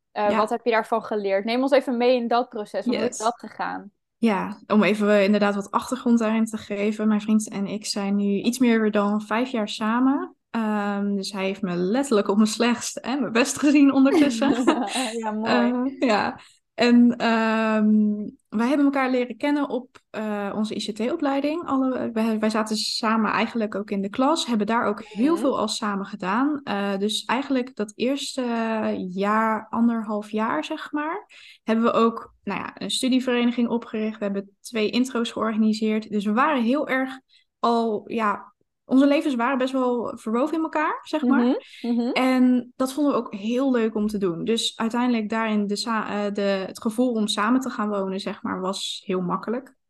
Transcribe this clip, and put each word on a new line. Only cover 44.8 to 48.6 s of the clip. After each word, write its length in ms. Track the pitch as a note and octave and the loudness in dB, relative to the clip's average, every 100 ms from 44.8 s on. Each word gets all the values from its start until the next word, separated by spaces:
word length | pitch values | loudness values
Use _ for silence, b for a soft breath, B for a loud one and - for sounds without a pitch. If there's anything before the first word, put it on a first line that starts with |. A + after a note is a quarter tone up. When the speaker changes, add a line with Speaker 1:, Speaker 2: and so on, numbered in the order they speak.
| A3+ A#3+ B3 A#3 G#3 | -2 0 0 0 -2
Speaker 2:
daarin 380 | A3+ A3+ G#3 G3+ | -2 0 0 0
de 100 | G#3 | -2
sa-, 320 | A#3 A3 - | -4 -4 -4
eh, 240 | G3+ G#3 | -4 -4
de, 60 | G#3 G3+ G3 F#3+ | -2 0 -2 -4
het 140 | - | -6
gevoel 320 | A#3 A3 B3+ | -4 0 0
om 140 | A3 G#3 | 0 0
samen 340 | - G#3+ B3+ | 0 2 2
te 100 | C4 | 0
gaan 180 | A#3+ G#3 | -4 -4
wonen, 320 | G3+ F#3+ F#3+ | -2 -4 -4
zeg 220 | G3 G3+ | -6 -8
maar, 180 | G#3+ F#3 | -6 -4